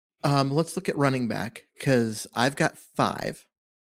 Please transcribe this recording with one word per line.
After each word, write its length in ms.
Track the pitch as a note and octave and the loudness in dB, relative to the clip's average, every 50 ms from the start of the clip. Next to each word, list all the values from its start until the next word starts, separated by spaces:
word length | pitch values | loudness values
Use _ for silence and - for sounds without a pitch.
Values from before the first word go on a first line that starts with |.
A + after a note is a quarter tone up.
| _ _ _ _ - | _ _ _ _ -2
um, 300 | D3+ C#3+ C#3 C#3 C3+ C#3 | 0 2 2 2 2 2
let's 240 | D3+ E3 E3 - | 0 0 -2 -4
look 120 | - F#3 - | -6 -6 -4
at 80 | - | -2
running 300 | D3+ C#3 C3+ C3 C3 B2 | 2 2 2 2 0 -2
back, 380 | A2 G#2+ G2+ G2 A2 - - - _ _ _ | -2 -4 -4 -6 -8 -10 -14 -20 _ _ _
'cause 480 | - C#3 C3+ B2 A#2 A2+ G#2+ G#2+ - - - | 0 2 4 4 2 2 -2 -6 -12 -8 -2
I've 200 | G#2+ A#2+ C3+ C#3 | 2 2 2 2
got 240 | - F3 - - - | 2 0 -2 -2 -6
five 680 | - _ _ - C3 G2+ - - - - - - - _ _ _ _ _ _ _ _ _ | -18 _ _ 0 0 0 0 -2 -6 -6 -8 -8 -16 _ _ _ _ _ _ _ _ _